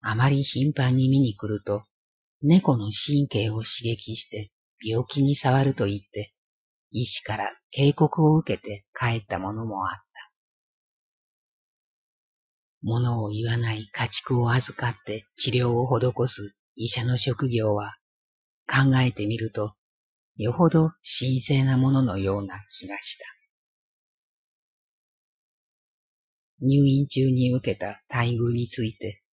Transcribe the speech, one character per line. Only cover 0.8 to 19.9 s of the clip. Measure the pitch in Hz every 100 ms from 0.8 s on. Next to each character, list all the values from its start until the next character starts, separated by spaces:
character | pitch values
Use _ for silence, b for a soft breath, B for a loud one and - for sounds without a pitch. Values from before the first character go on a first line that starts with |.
| 127 127
に | 131
見 | 135
に | 131 104
来 | 107
る | 104
と、 | - 101 - _ _ _ _ _
猫 | 143 175 175 127
の | 101
神 | 107 - 147 139
経 | 110 110
を | 110
刺 | 110 -
激 | 117 113 - 110
し | -
て | 104 104 _ _ _
病 | 110 110 127
気 | 147
に | 139
障 | 143 135 135
る | 135
と | 131 101
言 | 101
っ | _
て、 | - - _ _ _ _ _ _
医 | 120 123
師 | -
か | - 107
ら | 104 - _
警 | - 139
告 | 143 156 - 156
を | 156
受 | - 101
け |
て | - 101 _ -
帰 | 123 117
っ | 101
た | 92
も | 95
の | 107 113
も | 98 95
あ |
っ | 92
た。 | _ - - _ _ _ _ _ _ _ _ _ _ _ _ _ _ _ _ _ _ _ _ _ _ _ _ _
物 | 104 117 123 117
を | 104
言 | 107 117
わ | 117
な | 117
い | 110 110
家 | - 123
畜 | - - 123
を | 117
預 | 127 127 -
か | 123
っ | 117
て | - 107 - -
治 | -
療 | 123 123
を | 120 123
施 | 123 127 - 117
す | - 104 _ _ -
医 | 117
者 | -
の | 120 123
職 | - 120 135
業 | 117 110
は、 | 104 104 - _ _ _ _ _ _ -
考 | 131 135 131
え | 127
て | - 104
み | 113
る | 110
と、 | - 104 - _